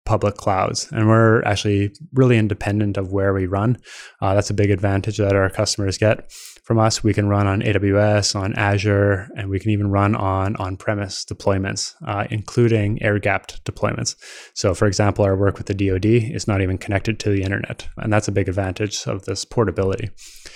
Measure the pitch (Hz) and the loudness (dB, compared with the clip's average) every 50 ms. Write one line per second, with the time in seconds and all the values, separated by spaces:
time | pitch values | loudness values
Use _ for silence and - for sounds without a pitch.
0 | - - 110 104 - 104 - - - 107 95 92 - - - - - - - 110 | -4 -2 0 0 0 0 -2 -2 -2 -2 0 0 0 -2 -2 -6 -8 -6 -2 0
1 | 110 110 110 113 113 110 110 117 - 107 104 - - 104 101 98 101 101 - - | 4 4 6 6 6 6 4 4 2 0 -2 0 0 0 2 2 0 -2 -4 -10
2 | 151 - - 131 131 123 123 110 107 104 101 - - 104 101 104 107 104 98 101 | -14 -4 2 2 4 6 6 4 4 2 0 -2 -2 -2 0 0 0 0 -2 -4
3 | 95 92 98 98 98 98 95 95 92 90 98 98 104 120 123 - - - - - | -4 -4 -2 0 0 2 2 0 0 0 0 0 2 0 0 -2 -4 -18 -20 -20
4 | - - - - - 98 95 104 - - 101 104 104 101 101 90 104 98 98 98 | -20 -18 -10 -4 -2 0 2 2 0 0 0 2 2 2 2 2 0 0 0 0
5 | 98 110 101 - 104 98 98 98 95 95 - - 104 - - - 101 95 92 - | -2 -2 -2 0 0 2 4 4 2 2 0 -2 -2 -2 -2 -2 -2 -2 0 2
6 | 107 107 113 - - - - - - - - - _ - 117 113 110 110 - - | 2 2 2 0 -4 -16 -18 -20 -20 -20 -20 -12 _ 0 2 4 4 2 2 2
7 | - 107 98 104 104 101 101 101 101 98 95 104 - 110 98 98 98 98 98 101 | 0 0 2 2 2 2 2 2 2 2 0 0 0 0 0 2 2 2 4 4
8 | 104 107 104 104 101 - - 101 95 101 - - 104 101 101 98 101 107 101 101 | 4 4 4 2 2 0 -2 -2 -4 -4 -2 0 0 2 2 2 2 2 2 4
9 | 101 101 101 95 95 - - - 98 98 98 95 - 110 104 101 101 101 98 101 | 4 4 2 0 -2 -8 -10 -8 -6 -4 -4 -2 0 0 0 0 2 2 2 4
10 | 101 101 110 - 98 95 95 95 95 98 - - 98 92 95 - - - 107 101 | 4 2 2 0 0 0 0 0 0 -2 -2 -4 -6 -6 -8 -6 -4 -4 -2 -2
11 | 101 101 - - - - 101 - - 101 98 95 98 98 - 107 - - - - | -4 -6 -8 -10 -10 -10 -8 -4 -2 0 0 0 0 -2 -4 -6 -8 -10 -10 -12
12 | - - 104 101 104 - 110 107 - - - 120 120 113 113 110 104 101 110 - | -8 -6 -4 -4 -4 -4 -4 -6 -6 -4 0 2 2 2 2 2 2 0 -2 -2
13 | - 107 104 104 - 101 95 - - - - - - - - - - 107 110 117 | 0 0 0 0 0 0 -2 -2 -4 -8 -16 -12 -10 -10 -8 -4 -4 -4 -2 -4
14 | 117 - - _ - - - - - - - - - 101 87 - 110 104 92 - | -6 -6 -8 _ -14 -20 -20 -20 -20 -16 -8 -2 0 0 2 2 2 2 2 2
15 | 104 101 92 - 104 98 95 95 101 98 - - 98 - 98 95 101 98 92 92 | 2 2 2 2 2 2 2 2 2 0 0 -2 -4 -4 -2 0 0 0 0 2
16 | 101 107 117 120 107 - - 101 - - 101 95 95 92 95 90 - - 101 95 | 2 4 4 4 2 0 -4 -6 -2 -2 0 0 0 0 -2 -4 -4 -2 -2 -2
17 | - 113 110 - - 104 101 98 92 95 101 104 - - - - - - - - | -2 -2 -4 -2 -2 0 0 0 0 -2 -2 -4 -4 -6 -10 -10 -10 -12 -10 -6
18 | - 107 104 107 - - 98 101 95 95 87 101 95 92 90 - 107 101 - - | -2 0 2 2 2 0 0 -2 0 0 -2 -2 -2 -2 -2 -4 -4 -4 -4 -6
19 | - - 104 95 - - 101 - - - - 123 113 98 82 - 98 95 95 - | -6 -6 -6 -6 -6 -8 -8 -8 -8 -4 -2 0 0 0 0 0 0 0 -2 -4
20 | - - - - - - - - - - - | -6 -8 -10 -12 -20 -20 -20 -20 -20 -20 -20